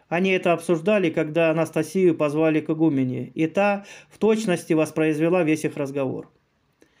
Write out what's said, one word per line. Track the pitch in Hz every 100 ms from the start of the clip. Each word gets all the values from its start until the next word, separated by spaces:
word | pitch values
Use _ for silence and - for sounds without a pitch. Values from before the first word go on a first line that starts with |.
| _
Они | 170 190
это | 185 185
обсуждали, | 165 - 170 165 214 170
когда | 165 156 156 165
Анастасию | 160 156 165 156 190 180 165
позвали | 151 147 160 156
к | 151
игумене, | 156 160 135 127 127 123
и | - 160
та | 180 202 202 202 - -
в | _
точности | 208 220 202 175 -
воспроизвела | 160 156 160 156 151 165 147
весь | 143 156 151
их | -
разговор. | 139 139 135 113 - _ _ _ _ _ _ _